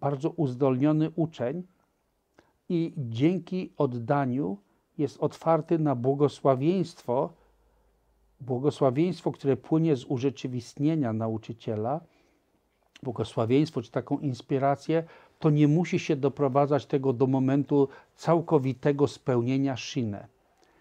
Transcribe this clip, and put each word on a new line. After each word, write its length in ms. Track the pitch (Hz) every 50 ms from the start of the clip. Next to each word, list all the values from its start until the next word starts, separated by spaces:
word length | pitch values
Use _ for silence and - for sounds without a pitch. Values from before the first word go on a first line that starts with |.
bardzo 300 | - 143 143 135 143 165
uzdolniony 800 | - - 156 131 127 123 143 135 131 127 143 151 156 156 156 156 -
uczeń 460 | 175 160 160 - - 120 123 147 180 180 - _ _ _ _ _ _ _ _ _ _ _ _ _ _ _ _ _ _ _ -
i 260 | 180 165 165 165 -
dzięki 760 | 160 131 117 113 113 139 170 185 175 - - 185 185 180 - -
oddaniu 800 | - 147 135 123 120 117 117 143 143 139 127 120 131 160 180 202 202 _ _ _ _ _ _ _ -
jest 200 | 147 127 - -
otwarty 600 | - 147 - - - 165 165 160 151 - 175 160
na 160 | 156 147 135
błogosławieństwo, 1400 | 123 120 135 139 143 147 135 - - - 143 135 127 139 165 185 196 165 165 - - - - 120 131 160 170 - _ _ _ _ _ _ _ _ _ _ _ _ _ _ _ _ _ _ _ _ _
błogosławieństwo, 920 | 127 120 127 123 135 147 131 - 147 135 120 139 170 185 175 - - 160
które 240 | 131 - - 139 131
płynie 400 | 131 - - 160 160 160 165 147
z 80 | 120 -
urzeczywistnienia 1080 | - 143 120 123 139 123 - - 131 123 123 113 - - - 143 151 165 160 135 113
nauczyciela, 880 | 110 110 113 113 110 110 - - 117 - - - 110 104 107 120 143 165 165 _ _ _ _ _ _ _ _ _ _ _ _ _ _ _ _ _ _ -
błogosławieństwo 800 | - 135 113 110 110 - - 131 117 110 127 143 156 156 - 139
czy 80 | 110 -
taką 280 | - 135 - - 143 139
inspirację, 840 | 156 143 127 - - - 147 131 135 139 143 - - - 160 165 160 165 - - - _ _ _
to 120 | - 160
nie 180 | 151 147 151 143
musi 300 | 151 170 175 - - -
się 180 | - - 160
doprowadzać 680 | 139 135 139 135 - 143 135 127 143 143 139 147 139 139
tego 260 | - - 139 131 135
do 140 | 127 117 135
momentu 640 | 131 135 135 131 131 135 143 135 - 143 143 139 139 - - - _ _
całkowitego 920 | - - 160 165 170 165 - 165 147 131 135 127 - - 147 143 139 143 127
spełnienia 680 | - - _ - 127 120 117 123 131 135 135 139 131
shinę. 500 | - - - - 135 120 107 98 98 117 - _ _ _ _ _ _ _ _ _ _